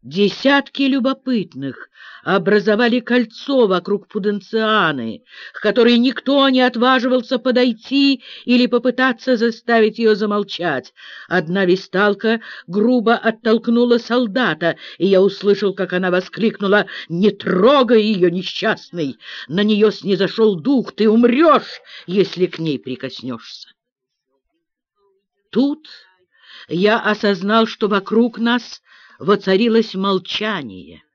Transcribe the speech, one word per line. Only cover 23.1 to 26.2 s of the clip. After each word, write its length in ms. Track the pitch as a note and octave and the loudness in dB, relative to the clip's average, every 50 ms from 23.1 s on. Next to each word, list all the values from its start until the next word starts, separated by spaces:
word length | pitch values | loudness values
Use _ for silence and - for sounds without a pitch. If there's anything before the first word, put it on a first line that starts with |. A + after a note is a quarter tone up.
| - - - B2+ A#2+ A2+ - - - - - _ _ _ _ _ _ _ _ _ _ _ _ _ _ _ _ _ E4 E4 E4+ _ _ _ _ _ _ _ _ _ _ _ _ _ _ _ _ _ | -12 -12 -10 -10 -10 -10 -12 -20 -20 -20 -20 _ _ _ _ _ _ _ _ _ _ _ _ _ _ _ _ _ _ _ _ _ _ _ _ _ _ _ _ _ _ _ _ _ _ _ _ _
Тут 380 | - G#3+ C4+ C#4+ D4 D#4 _ - - - _ _ _ _ | -2 0 0 0 -2 -6 _ -20 -20 -20 _ _ _ _